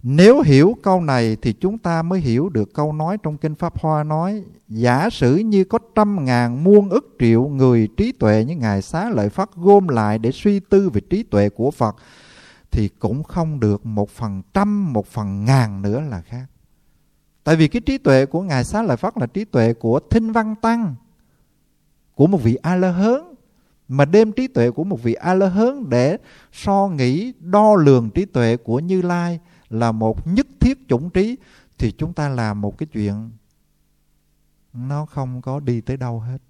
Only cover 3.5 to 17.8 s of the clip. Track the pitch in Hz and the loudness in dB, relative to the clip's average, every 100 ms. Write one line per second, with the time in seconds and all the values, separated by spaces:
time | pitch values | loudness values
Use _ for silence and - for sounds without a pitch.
3.5 | 151 175 - 160 156 151 156 180 208 190 | -6 -8 -4 -2 -2 -2 -4 -4 -6 -12
4.5 | - _ 110 120 123 202 - 127 151 220 | -20 _ -2 0 2 0 0 2 2 2
5.5 | 202 190 214 - - 208 196 131 123 120 | 2 2 -2 -2 0 0 0 0 0 0
6.5 | 123 175 208 202 208 - _ 117 113 139 | 0 6 6 6 -2 -4 _ 4 4 2
7.5 | 139 131 120 107 - 226 - 107 107 117 | 2 4 4 2 -2 -4 0 2 2 0
8.5 | 170 113 98 - 160 226 143 104 - 190 | -4 -2 -2 -4 -6 -4 -2 -2 -4 -8
9.5 | 175 180 202 185 120 107 110 113 - 208 | -2 6 6 4 0 0 0 -2 -2 0
10.5 | 202 - 196 190 107 - 190 240 104 101 | -2 2 2 2 -4 -4 -6 -2 0 0
11.5 | - 127 - 113 - _ - - - - | 0 -4 -2 -4 -4 _ -20 -20 -20 -20
12.5 | _ _ - 104 _ 107 127 156 185 160 | _ _ -4 -4 _ -6 -4 -6 -6 -4
13.5 | 147 110 101 117 104 104 - 113 98 - | -2 -2 -2 -4 -6 -6 -6 -10 -10 -6
14.5 | 196 202 208 185 113 98 - 104 98 107 | -2 -2 -2 -2 -4 -6 -8 -6 -4 2
15.5 | 135 113 98 101 113 156 101 82 123 131 | 2 0 -4 -4 -4 -6 -10 -12 -16 -18
16.5 | _ _ _ _ _ _ _ _ _ - | _ _ _ _ _ _ _ _ _ 0
17.5 | 160 151 240 | 2 2 0